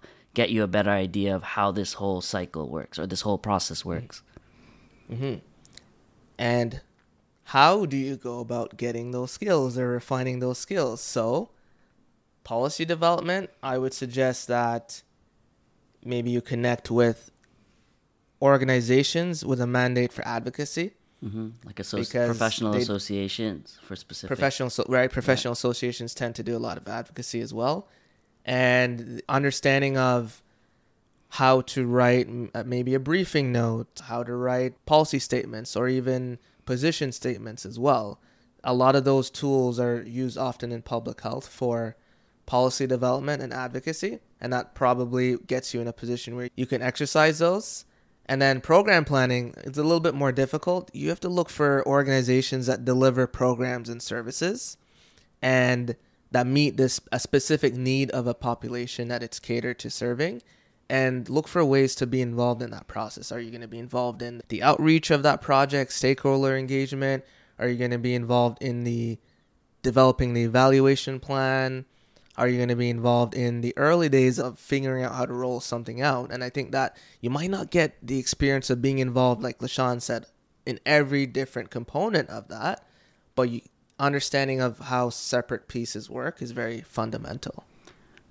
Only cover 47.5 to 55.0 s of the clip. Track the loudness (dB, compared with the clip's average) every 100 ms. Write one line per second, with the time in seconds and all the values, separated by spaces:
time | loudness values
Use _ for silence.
47.5 | 2 -4 -12 -16 _ _ _ -4 2 2
48.5 | 2 6 6 8 4 4 2 2 0 -4
49.5 | -10 -8 -2 2 4 2 2 0 2 0
50.5 | 0 -2 -2 -4 -6 -4 -4 -2 0 -2
51.5 | 2 2 4 4 4 4 2 4 4 2
52.5 | -2 -2 -2 2 4 6 4 0 2 0
53.5 | 2 -2 -4 -8 -10 -8 -8 -8 -4 -4
54.5 | -4 -8 -14 _ _